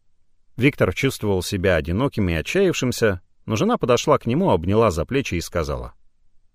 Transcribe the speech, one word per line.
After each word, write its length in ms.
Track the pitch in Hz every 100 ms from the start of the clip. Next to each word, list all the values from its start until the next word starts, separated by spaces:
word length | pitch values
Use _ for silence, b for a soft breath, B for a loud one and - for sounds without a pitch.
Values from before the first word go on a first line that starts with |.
| _ _ _ _ _ -
Виктор 380 | 131 - 104
чувствовал 480 | - 135 - 107 95
себя 340 | - 101 95 85
одиноким 540 | 76 92 135 - 92
и 20 |
отчаявшимся, 880 | 82 - 185 190 - 127 - 113 92 - _
но 100 | -
жена 220 | 110 196 240
подошла 400 | 123 120 - 135
к 80 |
нему, 260 | 117 135 185
обняла 400 | 92 85 107 113
за 140 | 82
плечи 300 | - 135 -
и 80 | 85
сказала: 500 | - 87 73 65 - - - _ _ - _